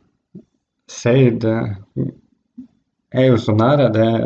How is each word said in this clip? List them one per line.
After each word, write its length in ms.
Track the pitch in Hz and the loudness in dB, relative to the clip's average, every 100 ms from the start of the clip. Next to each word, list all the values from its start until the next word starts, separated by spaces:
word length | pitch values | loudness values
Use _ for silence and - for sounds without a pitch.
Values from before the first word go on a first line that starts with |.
| _ _ _ - - _ _ _ _ | _ _ _ -20 -20 _ _ _ _
Seid, 540 | - 120 135 127 113 | -8 0 4 2 2
eh, 640 | 110 113 120 98 - - 90 - _ _ _ - - _ _ _ _ | -2 -4 -6 -10 -12 -8 -8 -10 _ _ _ -20 -20 _ _ _ _
er 160 | 127 131 | 0 2
jo 80 | 110 | 2
så 160 | 113 107 | 0 0
nære, 340 | 120 147 123 | 2 2 2
det 200 | 110 113 113 | 2 0 0